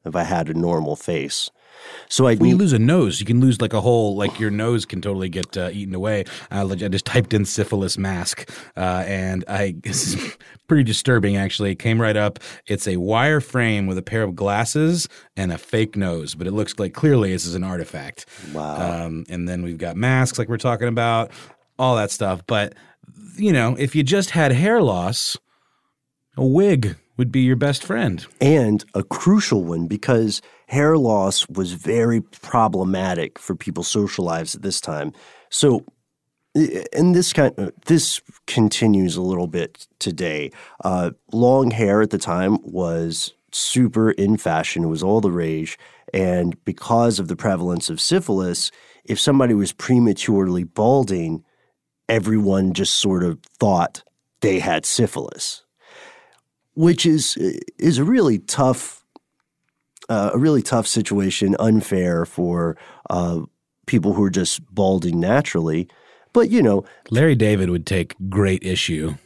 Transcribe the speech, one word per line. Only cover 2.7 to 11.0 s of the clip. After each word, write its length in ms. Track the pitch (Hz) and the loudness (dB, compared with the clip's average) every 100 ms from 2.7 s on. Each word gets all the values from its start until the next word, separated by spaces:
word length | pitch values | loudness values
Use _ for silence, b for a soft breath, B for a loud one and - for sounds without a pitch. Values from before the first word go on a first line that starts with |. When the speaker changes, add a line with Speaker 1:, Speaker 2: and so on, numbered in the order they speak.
Speaker 2:
a 60 | 117 | 4
nose, 400 | 120 175 107 85 | 4 4 2 -2
you 60 | |
can 160 | 107 120 | 0 4
lose, 180 | 131 113 | 4 2
like, 140 | 113 | 0
a 80 | 110 | 0
whole, 340 | 117 117 107 | 2 2 2
like, 240 | 98 101 - | 0 -4 -2
your 120 | 110 | -4
nose 340 | 104 113 117 | -2 -2 -2
can 160 | - 92 | -4 -8
totally 280 | 101 95 92 | -6 -4 -6
get, 280 | 90 90 95 | -6 -8 -6
uh, 140 | 90 | -8
eaten 220 | 101 98 | -8 -8
away. 300 | 92 104 104 92 B - | -6 -4 -4 -4 B -8
I 100 | 98 | -6
leg-, 220 | 98 92 | -4 -4
I 60 | 101 | -4
just 160 | 92 | -4
typed 280 | - 123 101 | -2 -2 2
in 100 | 107 | 0
syphilis 540 | 101 - 98 101 92 - | 0 -2 -2 -2 -2 -4
mask, 540 | 95 90 - - - B B - | -4 -4 -6 -8 -12 B B -6
uh, 260 | 92 90 92 | -4 -4 -4
and 360 | 95 92 92 - | -4 -4 -4 -4
I, 280 | 101 98 80 | -4 -4 -6
<laughs> 40 | |
this 300 | 107 95 - | -6 -4 -4
is 240 | 98 B B B B - | -6 B B B B 0
pretty 160 | 151 | 2
disturbing, 540 | 113 104 | 2 0